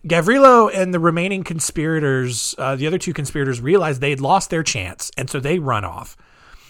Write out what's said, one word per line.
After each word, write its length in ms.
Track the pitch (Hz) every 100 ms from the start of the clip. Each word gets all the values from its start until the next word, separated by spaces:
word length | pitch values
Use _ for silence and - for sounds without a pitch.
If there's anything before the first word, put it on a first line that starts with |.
| -
Gavrilo 640 | 170 165 269 269 247 214
and 180 | 190 185
the 80 | 180
remaining 440 | 165 165 185 190
conspirators, 1120 | 170 160 - - 156 160 147 131 127 117 - -
uh, 180 | 135 135
the 120 | 151
other 100 | 160
two 160 | -
conspirators, 480 | 156 139 156 135 120
realized 400 | 127 190 156 131
they 80 | 139
had 100 | 139
lost 300 | 135 185 -
their 140 | 165
chance, 480 | 156 117 92 - - -
and 140 | 160
so 100 | 143
they 200 | 139 180
run 260 | 139 110 95
off. 320 | - - - _ _ - - -